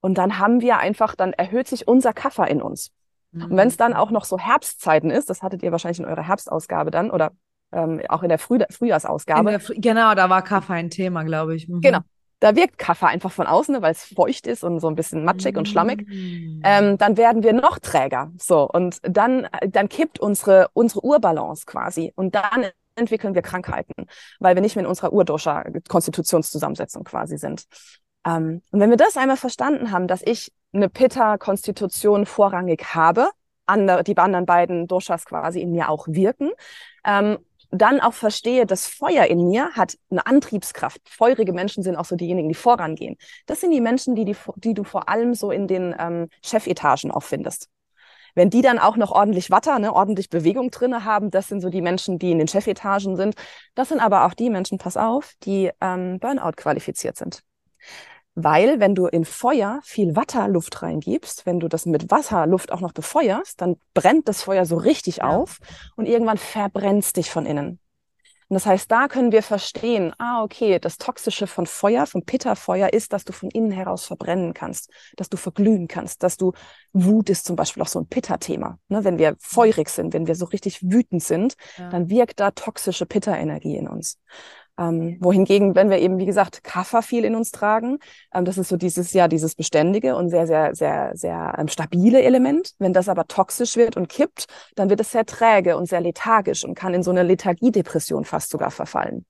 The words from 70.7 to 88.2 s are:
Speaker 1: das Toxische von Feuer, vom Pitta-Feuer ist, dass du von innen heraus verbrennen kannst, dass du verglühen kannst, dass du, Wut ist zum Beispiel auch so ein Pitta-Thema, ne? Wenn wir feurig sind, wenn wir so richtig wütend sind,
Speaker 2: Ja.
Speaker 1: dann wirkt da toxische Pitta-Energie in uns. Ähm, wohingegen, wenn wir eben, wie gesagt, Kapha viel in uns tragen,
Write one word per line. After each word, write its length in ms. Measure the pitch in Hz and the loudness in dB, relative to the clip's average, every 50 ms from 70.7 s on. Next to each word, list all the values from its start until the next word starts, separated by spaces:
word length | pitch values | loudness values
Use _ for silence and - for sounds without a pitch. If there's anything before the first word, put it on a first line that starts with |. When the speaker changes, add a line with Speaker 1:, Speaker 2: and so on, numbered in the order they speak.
| 190 165 | 2 2
Speaker 1:
das 180 | - 180 - - | 0 -4 -8 -8
Toxische 480 | - - 247 - - - 180 - 208 | -10 -10 -10 -6 -6 -6 -4 -4 -6
von 180 | 185 - - 170 | -8 -4 -6 -6
Feuer, 420 | 160 - - - 202 220 240 285 | -6 -6 -2 0 2 2 2 0
vom 180 | - - 185 165 | -2 -4 -8 -8
Pitta-Feuer 680 | - - 262 - 247 214 - - - 180 185 196 185 - | -4 -4 -4 -2 -2 -4 -4 -2 -4 -2 0 0 2 2
ist, 200 | 226 220 - - | 0 -2 -2 -6
dass 120 | 202 - | -8 -8
du 80 | - 190 | -8 -16
von 180 | - - 190 | -12 -12 -6
innen 200 | - 226 226 220 | -2 -2 -2 0
heraus 340 | 196 185 190 185 - 180 - | -2 -4 -6 -6 -6 -8 -8
verbrennen 480 | - - - - - 170 190 185 165 165 | -12 -12 -12 -6 -4 -2 -2 -2 -4 -6
kannst, 380 | - - - - - - - _ - - - _ | -8 -10 -10 -10 -12 -14 -16 _ -20 -20 -20 _
dass 120 | - 185 - | -12 -10 -8
du 60 | - | -8
verglühen 500 | 185 - 190 - - 202 214 220 196 175 165 | -8 -8 -8 -2 0 2 4 4 2 0 -4
kannst, 340 | - 175 - 180 - - - | -8 -10 -10 -10 -10 -4 -2
dass 120 | 185 - | -4 -2
du, 160 | - 196 185 180 - - - - _ _ _ _ | 0 -2 -2 -2 -4 -14 -20 -20 _ _ _ _
Wut 380 | 196 180 185 208 220 208 - | 2 4 4 4 2 2 0
ist 160 | 196 - - | -2 -4 -2
zum 100 | - 175 | -6 -4
Beispiel 260 | 160 - - - - 165 | -4 -4 -6 -4 -6 -6
auch 40 | - | -6
so 120 | - 180 | -4 -6
ein 60 | 165 | -6
Pitta-Thema, 720 | 160 - - - - - - - - - - - - - - _ _ | -4 -6 -6 -4 -4 -6 -6 -4 -6 -6 -6 -6 -8 -10 -12 _ _
ne? 140 | 196 208 208 | -4 0 0
Wenn 140 | 196 180 165 | 0 2 4
wir 180 | 160 156 - _ | 2 2 2 _
feurig 500 | - - - - 240 220 220 - 151 - | -10 -4 2 4 4 4 4 2 -2 -4
sind, 240 | - - 170 165 165 | -4 -6 -6 -4 -2
wenn 140 | - 165 | -4 -2
wir 80 | 160 165 | -2 -2
so 100 | 170 180 | -4 -4
richtig 360 | 170 - 196 - 196 - - - | -6 -6 -6 -6 -6 -8 -6 -4
wütend 400 | 180 185 240 247 _ - 175 - | 2 2 2 2 _ -2 -4 -2
sind, 320 | - - 165 196 254 - _ - - - - | 0 -2 0 0 -2 -2 _ -20 -20 -18 -16
Speaker 2:
Ja. 100 | 180 180 | -14 -6
Speaker 1:
dann 220 | 175 175 175 165 | -2 -2 -2 2
wirkt 280 | 196 240 247 220 - - | 4 4 2 2 2 0
da 100 | 202 202 | -2 -2
toxische 560 | - - - - - - - - 180 - 180 | -2 -4 -12 -12 -10 -6 -6 -6 -4 -4 -6
Pitta-Energie 720 | - - 208 196 - 190 - 165 156 151 151 - 151 151 | -2 -2 -4 -2 -2 -4 -2 -2 -4 -6 -6 -6 -6 -6
in 120 | - - - | -6 -8 -8
uns. 300 | - - 160 - - _ _ _ - - - - - - _ _ _ | -8 -8 -10 -10 -12 _ _ _ -20 -20 -20 -20 -20 -20 _ _ _
Ähm, 420 | - 175 170 165 165 165 170 170 175 | -6 -4 -2 -2 -2 -2 -4 -6 0
wohingegen, 560 | 180 180 185 190 190 185 196 202 202 196 185 | 2 4 6 6 6 6 6 4 4 4 6
wenn 120 | - 196 214 | 6 6 6
wir 100 | 196 185 | 4 4
eben, 180 | - 185 190 185 | 4 2 0 0
wie 80 | 190 | 0
gesagt, 380 | 190 202 208 196 185 - - _ | 0 2 2 0 0 -2 -18 _
Kapha 360 | - - 180 185 - - 233 | -10 -8 -8 -6 0 0 0
viel 240 | 233 - - 240 220 | 0 0 -2 -2 0
in 120 | 214 226 | 0 0
uns 160 | 226 226 - - | -2 -4 -6 -6
tragen, 460 | - - 208 214 220 233 240 262 294 - - - - | -4 0 2 2 2 0 -2 -6 -6 -8 -14 -20 -20